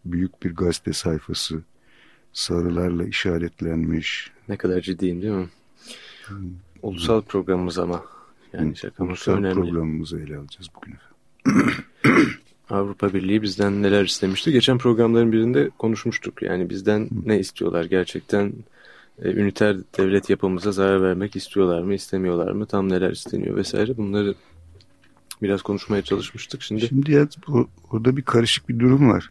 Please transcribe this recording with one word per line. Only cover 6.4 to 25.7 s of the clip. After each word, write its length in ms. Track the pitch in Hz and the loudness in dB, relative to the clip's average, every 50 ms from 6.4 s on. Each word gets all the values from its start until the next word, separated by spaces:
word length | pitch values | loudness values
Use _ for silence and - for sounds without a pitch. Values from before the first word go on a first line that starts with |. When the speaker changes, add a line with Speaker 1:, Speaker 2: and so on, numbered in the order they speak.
| 95 90 90 87 - _ _ - | -12 -12 -14 -16 -20 _ _ -12
Speaker 2:
Ulusal 360 | - 107 92 87 85 - 113 110 | -10 -10 -8 -4 0 2 2 2
Speaker 1:
Hı. 40 | 104 | 2
Speaker 2:
programımız 520 | - - 98 87 92 95 90 90 90 85 | 0 -2 -2 0 2 0 0 0 -2 -2
ama. 260 | 92 87 87 87 82 - - - - - - - _ _ _ - | -4 -4 -2 -4 -6 -8 -14 -20 -20 -20 -20 -20 _ _ _ -4
Yani 180 | 90 80 76 | -4 -2 -2
Speaker 1:
Hı. 40 | 71 | -4
Speaker 2:
şakamız 360 | - - 98 - - 92 90 | -6 -12 -14 -8 -6 -6 -6
Speaker 1:
Ulusal 220 | 90 - - 123 - | -6 -6 -2 0 0
Speaker 2:
önemli. 200 | 101 101 92 92 | 0 0 0 0
Speaker 1:
programımızı 640 | 98 90 85 85 82 80 80 78 80 80 78 85 80 | 0 -2 0 -2 -2 -2 -2 -4 -6 -6 -8 -10 -10
ele 180 | 78 76 76 | -10 -10 -12
alacağız 300 | 71 71 69 - _ 87 - _ | -14 -14 -16 -20 _ -20 -20 _
bugün 160 | - - - - | -20 -20 -20 -20
efendim. 800 | - _ _ _ _ _ _ _ _ _ - - - - - - - - - _ _ - | -20 _ _ _ _ _ _ _ _ _ 2 2 4 2 2 -2 -4 -12 -18 _ _ 2
<clears throat> 260 | - 262 175 147 - - - _ _ _ _ _ - | 4 6 6 4 4 0 -12 _ _ _ _ _ -4
Speaker 2:
Avrupa 440 | 104 98 101 101 98 _ 101 101 95 | -2 -2 -2 -2 -2 _ 0 0 0
Birliği 280 | 95 92 95 104 107 | 0 0 2 0 2
bizden 420 | 107 101 90 98 104 101 101 101 101 | 0 -2 0 0 2 2 2 2 4
neler 200 | 98 101 101 98 | 4 4 4 4
istemişti? 460 | 90 - - - 95 95 - - 165 | 2 0 0 0 -2 -2 0 0 4
Geçen 260 | 147 120 - - 131 | 4 4 4 4 2
programların 540 | 120 - 123 117 110 117 113 117 117 117 113 | 4 4 4 4 6 4 6 6 6 6 6
birinde 380 | 110 113 113 120 131 143 143 - - | 4 4 2 4 2 2 2 0 -2
konuşmuştuk. 640 | _ - 113 110 - - 117 - - - - - - | _ -2 -2 -2 -2 -4 -4 -6 -4 -8 -8 -8 -6
Yani 280 | - 92 90 90 90 85 | -4 -4 -2 -2 -2 -4
bizden 300 | - 95 95 104 104 107 | -6 -2 0 0 0 0
Speaker 1:
Hı. 100 | 110 - - 95 85 | -2 -4 -6 -6 0
Speaker 2:
ne 140 | 98 107 98 | 0 0 0
istiyorlar 460 | 98 - - - 95 87 87 85 82 | 0 -4 -6 -4 -4 -2 0 -2 0
gerçekten? 680 | 85 95 92 87 - - 90 - - - 101 101 101 - 113 110 _ _ - - - - - - _ _ - | 0 0 0 0 -2 -6 -12 -4 -2 0 0 0 0 -4 -10 -16 _ _ -20 -20 -20 -20 -20 -20 _ _ -4
E, 100 | - 92 | -4 -2
üniter 460 | 95 101 101 98 95 - 110 104 101 92 92 _ - | 0 2 0 0 2 2 2 2 2 -2 -6 _ 0
devlet 320 | - 98 95 98 98 - - | 0 2 4 4 2 2 2
yapımıza 420 | 101 - - 95 92 90 92 104 | 0 2 2 -2 -2 -2 -2 -4
zarar 320 | 98 95 98 98 98 95 92 | 0 2 2 4 4 4 4
vermek 320 | 92 90 90 101 104 - | 2 0 0 -4 -4 -6
istiyorlar 460 | 95 - - - 98 95 90 87 85 | -10 -10 -4 2 2 2 4 2 0
mı, 120 | 87 98 101 | 0 -2 -4
istemiyorlar 580 | 95 - - - 95 92 90 87 85 85 95 | -4 -4 -4 -4 -2 0 0 0 0 0 -2
mı? 140 | 95 101 107 | -2 -4 -4
Tam 240 | - - 98 95 95 | -2 -2 -2 0 0
neler 220 | 92 87 92 90 | 0 0 0 -2
isteniyor 440 | 85 82 - - - 98 95 92 98 | -2 -6 -8 -6 -6 -4 -4 -2 -2
vesaire. 420 | 98 95 - - 101 104 117 131 | -4 -4 -2 -2 -2 -2 -2 -2
Bunları 380 | 113 107 98 101 104 101 101 95 - _ _ - - - - - - - _ _ _ _ _ _ _ _ _ - _ | -4 -4 -2 -2 0 0 -2 -4 -6 _ _ -20 -20 -20 -20 -20 -20 -20 _ _ _ _ _ _ _ _ _ -10 _
biraz 200 | 107 95 101 95 | -2 -2 -2 -2
konuşmaya 400 | - - | -2 -4